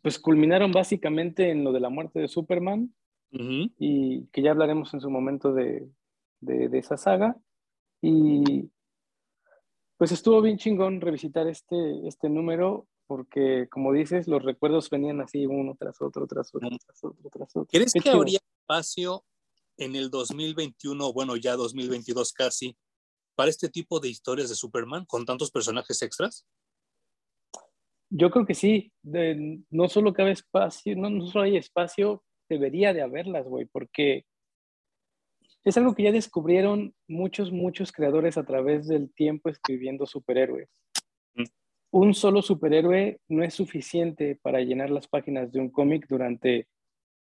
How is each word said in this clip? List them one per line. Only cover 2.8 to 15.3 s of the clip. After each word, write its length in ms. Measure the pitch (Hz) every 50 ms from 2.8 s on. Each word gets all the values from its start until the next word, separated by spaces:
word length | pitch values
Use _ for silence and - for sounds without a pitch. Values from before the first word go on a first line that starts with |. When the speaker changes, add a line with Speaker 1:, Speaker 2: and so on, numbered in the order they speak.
| 240 247 - _ _ _ _ _ _ _ -
Speaker 2:
Ujú. 380 | 131 120 127 131 139 180 233 - _
Speaker 1:
y 480 | - 147 143 139 135 131 131 127 127 -
que 140 | - 143 135
ya 100 | 151 151
hablaremos 420 | 156 156 147 151 156 147 - -
en 60 | 139
su 100 | 135 139
momento 420 | 135 131 127 135 143 135 - 139 135
de, 360 | 131 123 123 - - - 135 - _ _ _ _ _ _ _ _ _
de, 280 | - 131 127 127 127 120
de 100 | 123 131
esa 180 | 127 - 151
saga. 400 | - - 196 196 185 208 226 247 - _ _ _ _ _ _ _ _ _ _ _ _ -
Y 680 | 160 160 156 156 151 147 143 143 143 139 139 - 156 - _ _ _ _ _ _ _ _ _ _ _ _ _ _ _ _ _ _ _ _ _ _ _ _ _
pues 140 | 170 160 180
estuvo 280 | - - 220 226 220 214
bien 160 | 220 214 202
chingón 420 | - 220 208 185 190 190 190 180
revisitar 460 | 170 175 165 - - 147 139 165 160 165
este, 280 | 160 - - _ 175 175 165 151 147 - - 160
este 200 | - - - 151
número, 600 | 151 160 165 165 165 165 180 190 208 208 - _ _ _ _
porque, 600 | _ 143 131 127 - - 139 139 135 131 127 123 123
como 220 | - 135 135 135 139
dices, 340 | 147 156 151 175 180 165 170
los 140 | 151 139 131
recuerdos 480 | 131 123 - - 147 156 160 151 -
venían 300 | 147 139 143 147 147 143
así 260 | 131 -